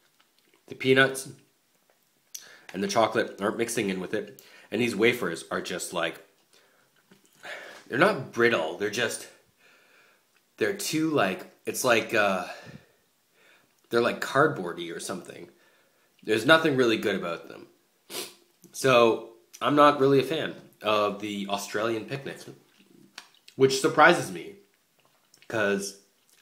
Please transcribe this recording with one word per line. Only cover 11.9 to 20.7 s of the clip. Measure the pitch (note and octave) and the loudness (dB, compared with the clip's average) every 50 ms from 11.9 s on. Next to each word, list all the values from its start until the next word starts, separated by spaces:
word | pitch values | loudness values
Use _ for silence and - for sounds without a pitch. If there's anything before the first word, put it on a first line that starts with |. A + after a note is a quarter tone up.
| A#2 A2+ G#2+ - - | 2 2 2 2 2
uh, | A2 G#2 G2+ F#2+ F#2 F2 - - - - - - - - _ _ _ _ _ _ _ _ _ _ _ _ _ _ _ _ _ _ _ _ _ | 2 2 2 2 0 -4 -8 -12 -16 -16 -18 -20 -20 -20 _ _ _ _ _ _ _ _ _ _ _ _ _ _ _ _ _ _ _ _ _
they're, | - A#2 | 0 2
like, | A#2+ A2 F#2+ - - | 2 2 0 -2 -6
cardboardy | - - C3+ D3+ D#3 C3+ - F#2 E2+ E2 E2+ F2 E2 E2 | -2 2 2 2 2 2 -2 -6 -8 -8 -8 -10 -10 -10
or | E2+ | -10
something. | - - G2+ F2 - - B1+ - E2+ - - _ _ _ _ _ _ _ _ _ _ _ _ _ - | -10 -10 -10 -10 -12 -14 -18 -18 -20 -20 -20 _ _ _ _ _ _ _ _ _ _ _ _ _ -6
There's | - A2 A2+ A2 | -4 -2 0 4
nothing | C3+ D#3+ D#3+ E3 D#3+ C3+ | 6 6 6 6 2 2
really | B2+ B2 A#2 A2 | 2 4 2 2
good | G2+ G2 G#2+ G2 | 2 0 -2 -2
about | F#2 - E2+ E2 D#2+ - - | -2 -4 -6 -8 -8 -10 -16
them. | - G#2 - - _ _ _ _ _ _ _ - - - - - - _ _ _ _ _ _ _ - | -18 -20 -20 -20 _ _ _ _ _ _ _ -14 -12 -12 -12 -12 -16 _ _ _ _ _ _ _ -10
So, | - - C3+ B2+ A#2+ A#2 A2+ G#2+ - - - - _ _ _ - - | -2 2 4 6 6 6 6 4 2 -2 -10 -20 _ _ _ -12 -6
I'm | A2+ B2 C#3+ | -2 2 4
not | D3 D3 D3 C#3+ C#3 | 6 6 6 6 4
really | C3+ C#3 C#3 C3+ | 4 4 4 4
a | B2+ | 2
fan | - D#3+ D3+ A#2+ F2 E2+ - - - | 0 -2 -6 -6 -6 -10 -12 -18 -20